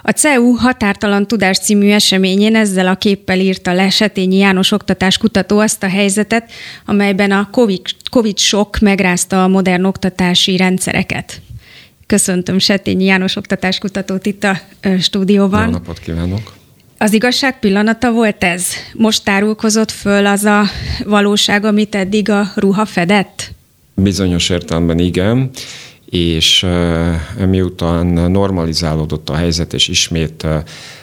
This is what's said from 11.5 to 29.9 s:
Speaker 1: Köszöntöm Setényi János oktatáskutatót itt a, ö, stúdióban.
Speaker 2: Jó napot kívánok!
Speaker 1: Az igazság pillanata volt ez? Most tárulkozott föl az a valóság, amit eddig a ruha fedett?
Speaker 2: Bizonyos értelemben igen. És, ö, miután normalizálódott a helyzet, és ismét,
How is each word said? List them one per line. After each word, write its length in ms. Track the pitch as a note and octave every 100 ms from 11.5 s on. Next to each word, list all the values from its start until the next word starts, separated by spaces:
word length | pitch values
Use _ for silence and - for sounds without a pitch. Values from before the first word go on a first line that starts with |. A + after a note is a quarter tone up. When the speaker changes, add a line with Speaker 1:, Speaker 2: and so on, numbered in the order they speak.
| - - - - _ -
Speaker 1:
Köszöntöm 540 | G3+ - F3+ F3+ F#3+
Setényi 440 | - G3 G3+ F#3
János 320 | F#3+ F#3+ F#3 -
oktatáskutatót 880 | G3 F#3+ F#3 F#3 G3 G3 F#3+ F#3+ G#3
itt 180 | G3+
a, 160 | G#3 G3 - -
ö, 160 | G3+ F#3
stúdióban. 680 | E3 G3+ F#3+ G3+ G3 G#3 A3+
Speaker 2:
Jó 60 |
napot 280 | - - E2+
kívánok! 540 | - E2 F2 G2+ A2+ - _ _ _ -
Speaker 1:
Az 160 | G#3+
igazság 460 | G#3+ B3 B3 C#4 C4
pillanata 520 | G#3 G3 G#3+ A3+ B3
volt 320 | A3+ A3 G3+
ez? 220 | F#3 F3+ F#3 - -
Most 300 | - A3 A3
tárulkozott 680 | - G3 G#3 G#3+ A3 A3 A3
föl 340 | - G3+ G3+ G3+
az 180 | G3+
a 200 | G#3 G#3 G3+ - - - G3
valóság, 600 | G#3 G3+ G3+ - G3+ G#3+
amit 300 | G#3 G#3+ G3+
eddig 340 | F#3+ G#3+ G3+
a 220 | G3+ G3+ -
ruha 300 | G3 G3 G#3+
fedett? 680 | - E3+ G3+ F#3 - - - _ _ _ -
Speaker 2:
Bizonyos 540 | G2 G2 F#2 F2 -
értelemben 500 | F2 - E2 E2+ E2
igen. 500 | F2+ F2 G2 B2 C3 - - - - - -
És, 540 | F2+ E2+ D#2+ - -
ö, 480 | F#2 F2 E2+ E2 E2+ E2 E2 A2 F#2+
miután 580 | F#2+ F2+ F#2 E2+ E2+ F2
normalizálódott 1200 | E2+ F2 G2 G2 F#2 E2 D#2+ E2 D#2 D#2 D2+ -
a 60 | D2
helyzet, 380 | E2+ D#2+ D#2+
és 140 | -
ismét, 560 | -